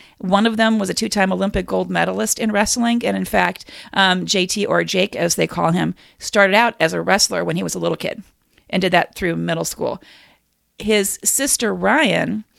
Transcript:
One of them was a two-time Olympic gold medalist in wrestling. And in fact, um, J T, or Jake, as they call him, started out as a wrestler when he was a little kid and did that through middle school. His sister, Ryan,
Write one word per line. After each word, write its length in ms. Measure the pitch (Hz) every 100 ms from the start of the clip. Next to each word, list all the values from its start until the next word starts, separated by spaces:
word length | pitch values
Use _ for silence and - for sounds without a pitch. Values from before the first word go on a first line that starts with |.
| - _
One 280 | 185 196 226
of 120 | 220
them 220 | 226 220
was 100 | 190
a 40 |
two-time 380 | 175 220 208 190
Olympic 340 | 185 196 202 185
gold 240 | 190 180
medalist 500 | 180 175 185 214 -
in 120 | 220
wrestling. 540 | 208 208 - 233 233 233
And 100 | 196
in 100 | 185
fact, 440 | 202 180 185 - - -
um, 320 | - 190 185 165
J 200 | 196 180
T, 200 | 214 202
or 180 | 170
Jake, 320 | 165 185 196 -
as 200 | 170 -
they 120 | 165
call 240 | - 170
him, 240 | 170 160 - - _
started 360 | - 214 196 202
out 200 | 233 -
as 120 | 160
a 100 | 175
wrestler 440 | 170 196 - 175 170
when 100 | 165
he 80 |
was 120 | 185 185
a 40 |
little 180 | 170 165
kid 240 | - - - _ _ _ -
and 120 | -
did 100 | 175
that 240 | 175 - -
through 220 | 180 165
middle 280 | 170 165 165
school. 360 | - 131 - - - - _ _ _ _ -
His 380 | 208 214 196 -
sister, 500 | - - 277 - 226
Ryan, 680 | 185 190 262 320 - 165 208 -